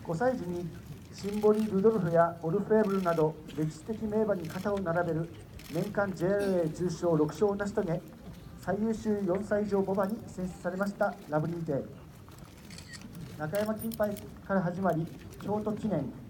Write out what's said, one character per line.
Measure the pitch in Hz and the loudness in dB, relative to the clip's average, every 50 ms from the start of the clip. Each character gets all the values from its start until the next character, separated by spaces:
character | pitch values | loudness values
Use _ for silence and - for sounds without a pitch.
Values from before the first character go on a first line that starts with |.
| - | -4
五 | - 170 | -4 -2
歳 | 160 240 254 254 - | 2 2 2 2 2
児 | 175 | -2
に | 180 175 175 180 165 - - - - - - - - - | -4 -4 -4 -4 -6 -8 -10 -12 -12 -14 -14 -14 -16 -14
シ | - - 196 | -8 -6 -4
ン | 202 214 | -4 4
ボ | 214 214 214 | 6 6 6
リ | 214 220 | 6 4
ル | 214 202 190 | 2 2 6
ド | 196 220 | 6 6
ル | 226 214 | 6 6
フ | 165 165 | 2 4
や | 165 165 170 170 170 - | 6 6 6 6 4 -2
オ | - 165 | -2 0
ル | 165 202 | 0 0
フ | 196 - 220 | 2 4 6
ェ | 220 | 6
ー | 214 | 6
ブ | 190 196 | 6 2
ル | 196 | 2
な | 190 170 170 | 2 2 4
ど、 | 160 156 156 156 - - - - - | 4 4 2 2 -2 -12 -10 -4 -2
歴 | 156 156 | -2 -2
史 | 156 - - | -2 -6 -8
的 | - 226 214 220 | -8 -6 -4 -4
名 | 214 208 220 220 | 0 2 2 4
馬 | 196 202 | 4 2
に | 180 165 160 | 0 0 -4
肩 | - 185 190 208 202 | -6 -4 -2 0 0
を | 196 | 0
並 | 190 165 165 180 175 170 | 0 0 2 2 2 2
べ | 160 | 2
る | 160 165 - - - - - - - - - - | 0 0 -2 -6 -16 -16 -16 -16 -16 -12 -4 -2
年 | 165 196 202 | -2 -2 0
間 | - 214 202 196 180 | 0 0 0 0 0
ジ | 160 165 | 0 2
ェ | 185 | 2
イ | 202 | 2
ア | 202 | 4
ー | |
ル | 202 | 4
エ | 196 190 180 170 | 4 4 4 2
ー | 165 160 | 2 0
重 | - 170 180 | 0 -2 -2
賞 | 165 - 170 175 165 | -2 0 2 4 4
六 | 151 151 147 | 6 4 2
勝 | - - 214 208 | 2 2 2 2
を | 202 | 4
成 | 196 202 202 | 2 -2 -2
し | 196 | 0
遂 | - 208 | 0 0
げ、 | 175 160 180 - - - - - - - - - - - - | 0 0 -2 -4 -8 -16 -16 -16 -16 -16 -14 -16 -16 -16 -10
最 | - - 185 208 | -4 -2 0 0
優 | 214 226 220 | 2 0 0
秀 | 214 - 220 208 202 202 | 0 0 0 0 2 2
四 | 175 180 202 202 | 2 2 0 2
歳 | - 214 208 208 | 0 2 2 2
以 | 202 | 2
上 | 196 196 | 2 2
牡 | 190 - | 2 2
馬 | 196 208 202 | 2 2 2
に | 190 220 233 - - | 0 0 -4 -6 -12
選 | - - 185 | -8 -6 -6
出 | 185 175 - | -6 -6 -4
さ | - 180 | -4 -4
れ | 180 185 | 0 0
ま | 202 202 | 0 0
し | 202 | 2
た | - 208 202 196 - - - | 2 0 0 0 -4 -8 -2
ラ | 147 151 | 0 0
ブ | 156 165 | 0 0
リ | 170 | -2
ー | 170 165 | -4 -2
デ | 151 143 | 0 0
ー。 | 127 110 - - - - - - - - - - - - - - - - - - - - - - - - - - - - - - - | -2 -2 -4 -10 -16 -16 -18 -18 -18 -18 -18 -18 -18 -18 -18 -18 -18 -16 -16 -16 -16 -14 -14 -14 -14 -14 -14 -12 -12 -12 -12 -8 -6
中 | 202 156 180 202 | -6 -2 0 0
山 | 214 214 220 | 0 0 -2
金 | 214 - 226 | -4 -4 -6
杯 | 226 - 214 208 196 190 - - - - - - | -2 0 0 0 0 -4 -8 -14 -16 -16 -4 0
か | 196 | 0
ら | 190 | 2
始 | 170 175 175 180 | 2 2 -2 2
ま | 190 185 165 | 2 2 2
り、 | 156 165 - - - - - - - | 2 0 -4 -6 -14 -14 -16 -14 -10
京 | - 190 208 214 214 | -4 -2 -2 0 0
都 | 214 214 | -2 -2
記 | 208 - 220 | -2 -2 0
念 | 190 151 135 113 - - - | 0 0 0 -2 -6 -10 -14